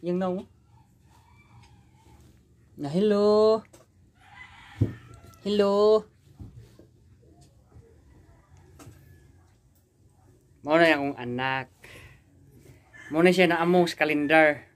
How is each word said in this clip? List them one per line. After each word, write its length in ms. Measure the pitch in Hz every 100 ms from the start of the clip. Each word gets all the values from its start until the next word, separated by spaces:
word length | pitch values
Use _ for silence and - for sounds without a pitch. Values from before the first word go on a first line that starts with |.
| 170
yang 160 | 180
daw. 160 | 185 185 - _ _ _ _ _ _ _ _ _ _ - - - _ _ _ - - _ _ _ _ -
Na, 80 | 147
hello. 720 | 165 214 202 208 208 214 220 - - _ _ _ _ - - - - - - - - - - - -
Hello. 640 | 202 208 202 202 208 220 214 _ _ - - - - _ - _ _ _ _ _ _ _ _ - - _ _ - _ - _ - - - - - - - _ _ _ _ _ _ _ _ _ _ _ _ _ _
Mao 160 | 143 160
na 160 | 165
yung 240 | 151 139 -
anak. 560 | 123 123 131 131 127 _ - - - - _ _ _ - - - _ - -
Mao 80 | 151 175
na 80 |
siya 160 | 180 175
na 80 | 165
amo 240 | 170 180
sa 160 | 170 -
kalendar. 640 | 151 151 143 160 156 147 -